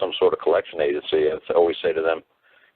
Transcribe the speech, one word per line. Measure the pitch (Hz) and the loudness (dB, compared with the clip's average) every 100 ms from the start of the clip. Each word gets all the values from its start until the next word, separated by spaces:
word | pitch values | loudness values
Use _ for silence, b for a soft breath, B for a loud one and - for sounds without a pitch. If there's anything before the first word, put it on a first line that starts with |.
some | 92 87 | -4 0
sort | 92 | 0
of | - | 2
collection | - 87 - 85 | 0 0 0 -2
agency, | 73 73 - 78 76 | -2 -2 -2 0 0
I | 76 - | -2 -2
always | 80 85 80 | 2 2 2
say | 85 | -2
to | 80 | -2
them, | 80 80 - _ b b b | -2 -2 -6 _ b b b